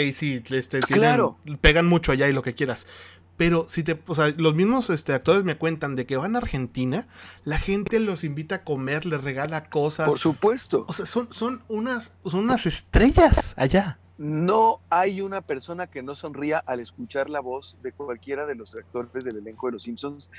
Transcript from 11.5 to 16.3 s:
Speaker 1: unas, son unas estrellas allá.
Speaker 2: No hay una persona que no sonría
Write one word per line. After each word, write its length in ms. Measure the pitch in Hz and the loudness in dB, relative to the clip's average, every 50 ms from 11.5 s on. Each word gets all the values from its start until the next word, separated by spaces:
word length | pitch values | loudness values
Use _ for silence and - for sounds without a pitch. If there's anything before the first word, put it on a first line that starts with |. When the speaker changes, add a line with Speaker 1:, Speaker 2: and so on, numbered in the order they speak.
| 262 247 - - | -4 -6 -8 -8
Speaker 1:
unas, 480 | 220 214 226 262 254 233 226 - - _ - | -6 -4 -4 -4 -4 -6 -6 -10 -14 _ -8
son 160 | 185 156 190 | -4 -2 0
unas 240 | 214 240 254 - - | 2 2 2 2 0
estrellas 880 | 170 - - - _ - - 220 269 - - 339 262 - - - - - - | -2 -4 -4 -4 _ 4 6 6 8 8 8 8 8 6 4 0 -2 -2 0
allá. 400 | 131 135 175 190 202 175 - - _ _ _ - | 2 4 4 4 2 2 -4 -10 _ _ _ -8
Speaker 2:
No 640 | 147 151 156 156 170 180 214 226 220 226 226 - _ - | -6 -4 -2 0 2 4 4 4 4 4 2 0 _ 0
hay 320 | 170 175 190 208 196 196 | 2 2 2 2 0 -2
una 180 | 196 196 196 190 | -6 -6 -6 -6
persona 480 | 180 - 143 131 - 175 170 180 180 - | -6 -6 -6 -6 -6 -10 -8 -8 -10 -10
que 160 | - 139 127 | -10 -12 -10
no 100 | 139 143 | -10 -10
sonría 420 | - - 151 | -10 -10 -12